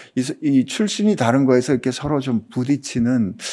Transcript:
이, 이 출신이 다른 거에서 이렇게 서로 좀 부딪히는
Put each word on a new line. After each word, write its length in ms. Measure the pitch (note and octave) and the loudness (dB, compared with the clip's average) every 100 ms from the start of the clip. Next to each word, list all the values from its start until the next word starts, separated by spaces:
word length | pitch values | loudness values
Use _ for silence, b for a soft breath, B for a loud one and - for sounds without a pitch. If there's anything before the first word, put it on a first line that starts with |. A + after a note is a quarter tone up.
| B | B
이, 200 | B2+ B2+ - | -6 -4 -4
이 240 | D3+ C#3 | 2 2
출신이 500 | A#2 - - - G#3 | 2 0 -2 2 0
다른 300 | F#3+ A#2 C3+ | 2 2 2
거에서 300 | C3 B2+ B2+ | 4 2 2
이렇게 160 | B2+ C3 | 0 -2
서로 300 | B2+ D3 D3 | -4 -2 -2
좀 260 | C3+ A2+ G#2+ | -2 -4 -4
부딪히는 840 | B2+ B2+ C#3+ - B2+ A#2 B2+ G2 - B | -6 -2 -2 -2 -4 0 0 0 -4 B